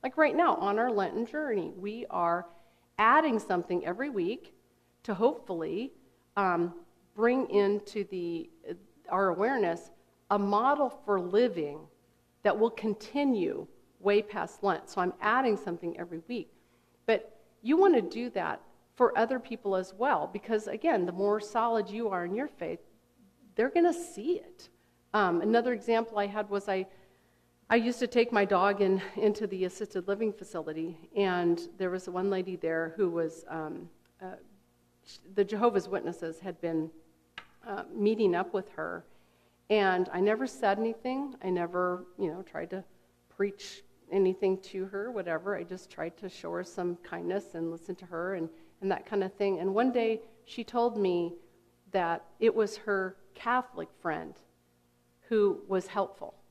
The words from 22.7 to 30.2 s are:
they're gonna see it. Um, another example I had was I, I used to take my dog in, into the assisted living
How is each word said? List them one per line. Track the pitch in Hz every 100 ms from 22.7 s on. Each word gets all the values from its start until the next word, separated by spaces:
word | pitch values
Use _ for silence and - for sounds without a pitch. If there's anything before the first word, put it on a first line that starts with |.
| 170 - _ _ _ _ _ - -
they're | 247
gonna | 349 339
see | 330 - - 240
it. | 359 - - - _ _ _ _
Um, | 214 190 170
another | 208 226 240
example | 233 220 226 226 214
I | 202
had | 208 208
was | 202 202
I, | 190 190 - - _ _ _ _ _ _
I | 233
used | 233 233
to | 247
take | 247 240
my | 226 196
dog | 196 196 202
in, | 196 190 - -
into | 214 208 208
the | 185 180
assisted | - 208 190 180
living | 202